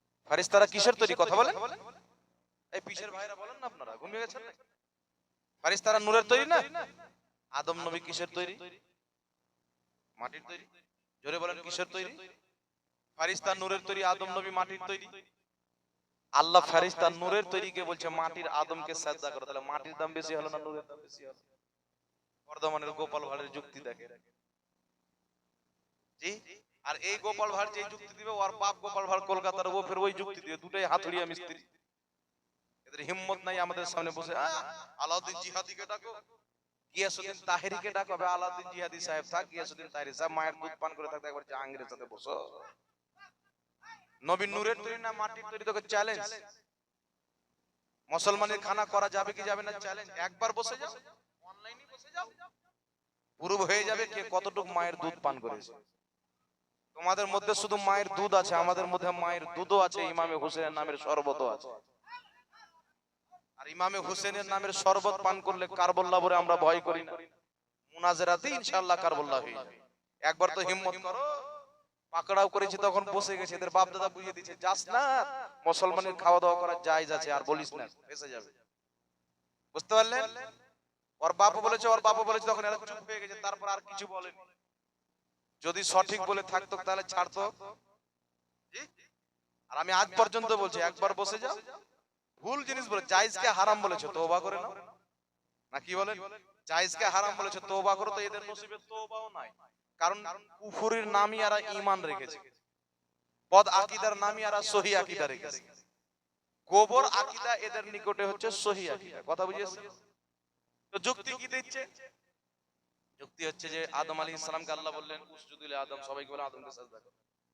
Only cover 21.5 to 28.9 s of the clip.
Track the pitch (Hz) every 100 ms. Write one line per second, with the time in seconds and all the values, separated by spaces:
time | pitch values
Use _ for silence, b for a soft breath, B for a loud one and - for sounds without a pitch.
21.5 | _ _ _ _ _ _ _ _ _ -
22.5 | 151 156 151 151 156 156 147 143 139 143
23.5 | 143 143 139 123 117 120 120 _ _ _
24.5 | _ _ _ _ _ _ _ _ _ _
25.5 | _ _ _ _ _ _ _ 170 214 160
26.5 | 202 _ _ 135 151 175 208 214 208 214
27.5 | 196 202 208 208 214 202 202 214 214 196
28.5 | 220 202 202 202